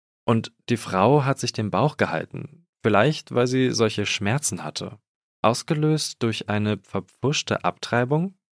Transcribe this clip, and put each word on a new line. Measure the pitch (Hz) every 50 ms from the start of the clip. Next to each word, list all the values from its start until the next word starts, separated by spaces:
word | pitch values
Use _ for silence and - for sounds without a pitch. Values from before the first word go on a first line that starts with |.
| _ _ _ _ -
Und | - 117 113 107 - - _ _ -
die | 120
Frau | 110 - - 92 92 98 117 143 147 131
hat | 135 135 -
sich | - 120
den | - - 107 101
Bauch | - 92 120 151 -
gehalten, | - 107 - - 80 - - - 87 - - - - _ _ _ _
vielleicht | - 113 104 98 110 147 156 - - - 120
weil | 120 123 127
sie | 127 131 127 127
solche | 110 113 113 107 - - 104
Schmerzen | - - - 104 101 117 143 - - 95 85
hatte. | - 76 - - - 92 95 - _ _ _ _ _ _ _ _ -
Ausgelöst | 107 120 - - - 165 151 151 156 156 151 - - - -
durch | 120 113 110 - - -
eine | 104 104 104 107 107 98
verpfuschte | _ _ - 98 95 _ _ _ - 131 151 - - - 107 - -
Abtreibung? | 90 - - - - - 120 123 123 147 156 175 196 190 _ _ _ _